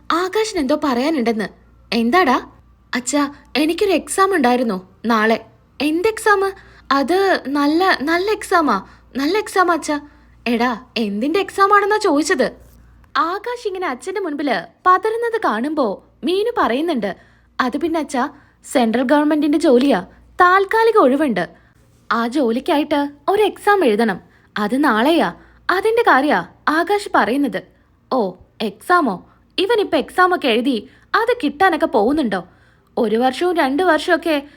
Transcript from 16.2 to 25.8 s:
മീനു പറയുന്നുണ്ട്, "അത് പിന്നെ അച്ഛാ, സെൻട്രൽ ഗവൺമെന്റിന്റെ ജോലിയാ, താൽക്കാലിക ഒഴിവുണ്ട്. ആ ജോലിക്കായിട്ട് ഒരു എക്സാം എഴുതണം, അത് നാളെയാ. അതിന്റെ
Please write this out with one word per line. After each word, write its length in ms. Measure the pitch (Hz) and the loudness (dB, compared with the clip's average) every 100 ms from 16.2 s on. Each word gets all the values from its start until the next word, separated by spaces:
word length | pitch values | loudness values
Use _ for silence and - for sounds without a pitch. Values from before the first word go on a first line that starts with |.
മീനു 280 | 277 370 440 466 | -4 -2 -2 -2
പറയുന്നുണ്ട്, 580 | 277 247 330 277 202 - _ _ _ - | 0 0 -2 -2 -4 -8 _ _ _ -6
"അത് 160 | 254 - | -4 -2
പിന്നെ 240 | 330 320 | -2 -4
അച്ഛാ, 280 | 285 254 285 - _ _ - | -4 -4 -4 -8 _ _ -4
സെൻട്രൽ 300 | 277 233 226 | 0 2 0
ഗവൺമെന്റിന്റെ 560 | 254 294 302 311 294 311 | 2 2 2 2 2 2
ജോലിയാ, 420 | 320 247 285 196 - - _ - | 4 4 4 0 -4 -16 _ 2
താൽക്കാലിക 580 | 359 381 392 453 453 427 | 4 4 2 2 4 4
ഒഴിവുണ്ട്. 500 | 285 277 302 180 165 - _ _ _ _ - | 4 2 0 -2 -6 -10 _ _ _ _ -6
ആ 160 | 226 233 | -4 -2
ജോലിക്കായിട്ട് 800 | 269 240 226 - 294 294 294 285 - - | -2 0 -2 0 -2 0 -2 -2 -4 -2
ഒരു 140 | 403 | 0
എക്സാം 420 | 415 - - 403 | 0 0 0 2
എഴുതണം, 360 | 294 208 226 180 - _ _ - | 2 2 0 -2 -12 _ _ -6
അത് 260 | 208 262 | -2 0
നാളെയാ. 480 | 302 214 262 330 185 - - _ - | 2 2 2 2 0 -4 -16 _ -2
അതിന്റെ 320 | 359 | 0